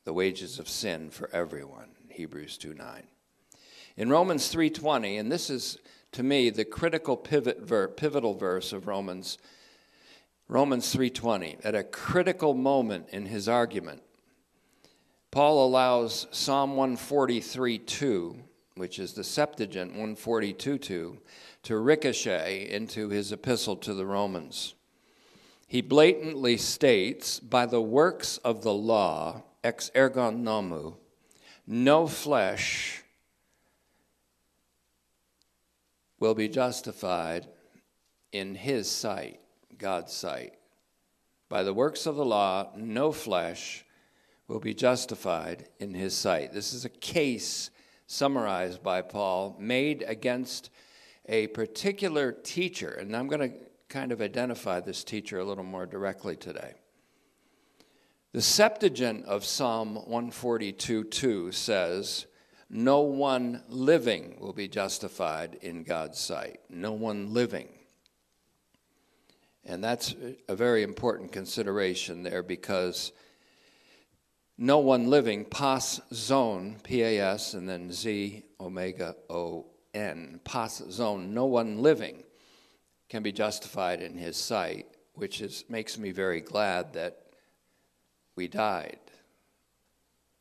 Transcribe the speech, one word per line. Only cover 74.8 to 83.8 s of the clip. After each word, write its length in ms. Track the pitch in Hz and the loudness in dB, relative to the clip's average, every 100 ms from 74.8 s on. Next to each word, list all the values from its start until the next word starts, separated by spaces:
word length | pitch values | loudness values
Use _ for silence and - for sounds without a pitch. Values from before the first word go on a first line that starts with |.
| 135 123 120 | 8 6 6
living, 340 | 143 117 104 | 6 4 -2
pas 560 | 107 - 139 131 - - - | -6 0 2 2 -2 -6 -10
zon, 640 | 117 107 135 113 95 95 107 | -8 2 4 4 0 -6 -10
P 180 | - 127 | -4 2
A 160 | 113 104 | 2 4
S, 360 | 98 104 - | 2 0 -4
and 140 | 101 92 | -8 -8
then 220 | 90 90 | -8 -8
Z 540 | 90 110 101 101 101 - - | -6 -4 -4 -4 -8 -18 -14
omega 560 | 92 92 92 90 85 - - | -10 -6 -6 -6 -8 -10 -8
O 380 | 87 85 85 - _ _ | -6 -4 -8 -12 _ _
N, 480 | 104 101 80 73 - | -6 -6 -6 -12 -16
pas 380 | - 127 110 - - | -8 -4 -4 -6 -10
zon, 440 | 95 113 98 92 | -2 -2 -2 -4
no 120 | 113 135 | -2 2
one 360 | 120 113 107 | 2 0 4
living 400 | 147 123 85 - - _ _ _ _ _ _ _ _ | 4 4 0 -12 -20 _ _ _ _ _ _ _ _
can 140 | 110 | -4
be 80 | 107 | -4
justified 680 | 98 107 - - 104 | 0 -2 -2 -8 -2